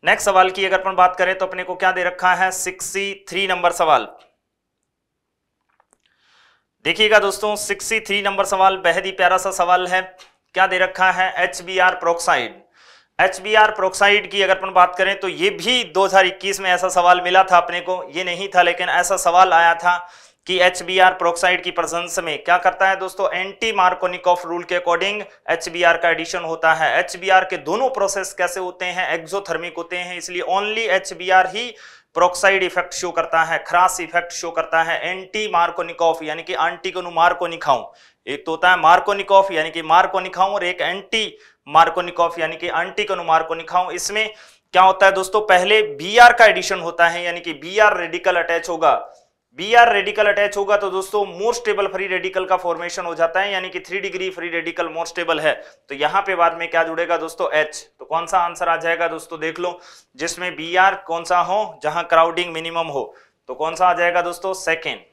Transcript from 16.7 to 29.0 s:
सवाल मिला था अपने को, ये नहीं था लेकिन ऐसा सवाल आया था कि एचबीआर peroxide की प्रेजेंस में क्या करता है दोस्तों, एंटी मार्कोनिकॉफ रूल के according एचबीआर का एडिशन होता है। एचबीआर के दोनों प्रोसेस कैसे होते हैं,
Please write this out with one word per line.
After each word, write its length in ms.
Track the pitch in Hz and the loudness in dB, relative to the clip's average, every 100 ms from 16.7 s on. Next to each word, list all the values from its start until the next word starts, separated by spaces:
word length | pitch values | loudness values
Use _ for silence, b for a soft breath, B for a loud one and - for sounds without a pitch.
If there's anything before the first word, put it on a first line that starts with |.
| 180 185 | 0 2
सवाल 300 | 180 175 180 | 2 4 4
मिला 220 | 180 185 | 6 4
था 140 | 185 180 | 6 4
अपने 220 | 170 175 | 4 -6
को, 220 | 175 185 139 | -6 -8 -8
ये 120 | 143 | -8
नहीं 240 | 180 175 196 | -6 -6 0
था 140 | 185 | 4
लेकिन 280 | 175 175 180 | 4 2 -2
ऐसा 280 | 156 175 190 | 0 0 0
सवाल 360 | 175 175 185 | 2 4 6
आया 200 | 165 170 165 | 6 4 2
था 220 | 175 175 - B B B - | 0 -2 -4 B B B -6
कि 120 | 185 | 2
एचबीआर 580 | 180 180 175 185 185 180 | 2 0 -4 4 4 4
peroxide 400 | 175 170 185 180 | -2 0 0 0
की 100 | 180 | -2
प्रेजेंस 480 | 175 156 170 175 185 | -4 -4 -4 -6 -6
में 240 | 170 147 | -6 -8
क्या 140 | - 175 | 0 2
करता 320 | 180 175 190 | 2 2 0
है 60 | 190 | 0
दोस्तों, 340 | 185 - 196 | -6 -4 -4
एंटी 400 | 175 190 190 226 | -4 -8 -6 -4
मार्कोनिकॉफ 760 | 202 180 185 180 180 180 175 170 | 2 2 2 -4 -2 0 0 -2
रूल 180 | 170 | -8
के 140 | 170 180 | -4 -4
according 460 | 175 170 190 208 196 B - | -2 -2 -2 -4 -10 B -4
एचबीआर 480 | 170 175 170 170 170 | -4 -4 0 2 2
का 120 | 170 | 0
एडिशन 340 | 165 165 180 | -2 -4 -8
होता 300 | 165 160 160 | -8 -2 0
है। 260 | 160 156 131 | 2 2 0
एचबीआर 460 | 180 185 190 190 185 | -2 -6 2 2 2
के 120 | 185 | -6
दोनों 300 | 139 202 262 | -4 -2 -2
प्रोसेस 440 | 262 196 196 185 | 0 -2 -2 -8
कैसे 260 | - 175 185 | -4 -4 -4
होते 260 | 180 180 180 | -10 -8 -8
हैं, 240 | 175 | -4